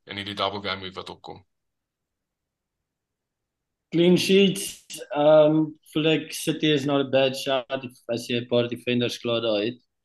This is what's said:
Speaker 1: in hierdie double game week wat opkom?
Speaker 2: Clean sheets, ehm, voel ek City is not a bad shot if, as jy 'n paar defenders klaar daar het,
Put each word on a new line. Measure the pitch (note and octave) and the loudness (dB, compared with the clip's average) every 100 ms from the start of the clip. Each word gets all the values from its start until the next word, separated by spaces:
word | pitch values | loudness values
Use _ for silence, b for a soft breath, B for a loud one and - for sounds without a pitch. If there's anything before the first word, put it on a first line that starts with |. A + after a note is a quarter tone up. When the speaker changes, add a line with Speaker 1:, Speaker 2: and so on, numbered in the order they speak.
| - | -14
Speaker 1:
in | G2 | -12
hierdie | G2+ G2+ | -10 -4
double | G2 G2+ | -4 -4
game | F#2+ F#2+ | -8 -8
week | F#2+ F#2+ | -10 -14
wat | F2+ | -16
opkom? | F2 - F#2 _ _ _ _ _ _ _ _ _ _ _ _ _ _ _ _ _ _ _ _ _ _ _ _ _ | -16 -18 -20 _ _ _ _ _ _ _ _ _ _ _ _ _ _ _ _ _ _ _ _ _ _ _ _ _
Speaker 2:
Clean | E3 F3 F3+ | 2 4 4
sheets, | - G3 G3 - - - _ - - C#3+ | 4 4 4 0 -10 -14 _ -18 -8 2
ehm, | D3 D#3 D3+ D#3 D3+ - _ | 6 8 8 4 0 -6 _
voel | D#3+ D#3 | -2 0
ek | D#3 - | 0 -2
City | - - D#3+ D#3 | -6 -4 -2 0
is | D3+ C#3 | 0 0
not | C#3+ | -2
a | C3+ | 0
bad | C3 C3+ C3 | 2 0 -2
shot | C#3+ C3 A#2+ C3+ | -4 -4 -4 -8
if, | B2+ - - | -10 -16 -8
as | A#2 - | -8 -4
jy | A#2+ | -6
'n | A#2+ | 0
paar | A#2+ A#2+ | 0 0
defenders | A#2 - B2 A#2+ - | -4 -4 -2 -2 -4
klaar | B2 A#2 | -4 -2
daar | A2+ G#2 | 0 0
het, | G#2+ B2 _ _ | -2 -6 _ _